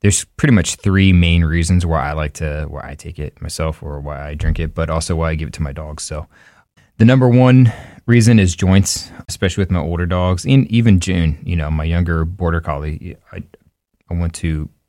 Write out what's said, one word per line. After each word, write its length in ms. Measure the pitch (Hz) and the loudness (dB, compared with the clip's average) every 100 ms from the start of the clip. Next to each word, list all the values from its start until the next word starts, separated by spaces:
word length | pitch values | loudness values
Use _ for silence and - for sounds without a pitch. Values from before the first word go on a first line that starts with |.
There's 240 | 101 - | 2 0
pretty 300 | - - 151 | -4 -2 2
much 200 | 110 - | 4 2
three 380 | - 101 95 95 | -4 0 4 6
main 320 | 87 85 85 | 6 4 2
reasons 420 | 80 82 82 90 85 | 2 0 2 0 0
why 220 | 80 69 | -2 -4
I 60 | |
like 180 | 76 76 | -6 -6
to, 320 | - 78 73 73 | -6 -8 -6 -8
why 220 | 71 69 | -12 -14
I 40 | 71 | -16
take 240 | - 82 | -16 -12
it 200 | 76 _ | -12 _
myself 400 | 80 - 80 78 | -14 -6 -6 -6
or 200 | 78 73 | -10 -10
why 260 | 71 71 73 | -10 -10 -10
I 80 | |
drink 240 | 76 78 80 | -4 -2 -2
it, 160 | 78 | -4
but 160 | - 80 | -4 -4
also 240 | 80 80 | -4 -4
why 160 | 82 82 | -4 -2
I 40 | 80 | -4
give 120 | 78 | -8
it 60 | |
to 80 | - | -8
my 100 | 76 | -8
dogs. 300 | 69 78 76 | -8 -14 -14
So 240 | - 78 - _ _ _ _ _ _ _ | -12 -12 -12 _ _ _ _ _ _ _
the 60 | |
number 240 | 113 131 127 | 4 6 4
one 440 | 123 127 127 120 - - - - | 4 6 6 6 2 -18 -14 2
reason 340 | 120 110 113 | 4 6 6
is 160 | 92 - | 4 0
joints, 560 | 92 95 95 - - - - | 2 4 2 -4 -12 -20 -16
especially 340 | - 95 95 | -4 -4 -2
with 80 | 92 | -2
my 80 | 90 | -2
older 260 | 78 85 | -2 -4
dogs. 400 | 87 90 90 92 | -2 -2 0 -2
And 220 | - 135 123 | 2 2 2
even 320 | 113 117 95 | 2 4 2
June, 400 | 90 90 80 - | 2 0 0 -2
you 100 | - | -4
know, 160 | 85 76 | -4 -2
my 140 | 78 | -4
younger 400 | 78 85 85 82 | -2 -2 -2 -2
border 360 | 80 92 87 82 | -4 -4 -4 -2
collie, 560 | 80 71 76 78 90 - _ | -4 -8 -8 -10 -12 -18 _
I, 140 | 90 - _ _ _ _ _ _ | -18 -18 _ _ _ _ _ _
I 40 | |
want 200 | 87 85 | -4 -4
to 340 | - 85 78 76 _ | -4 -4 -4 -8 _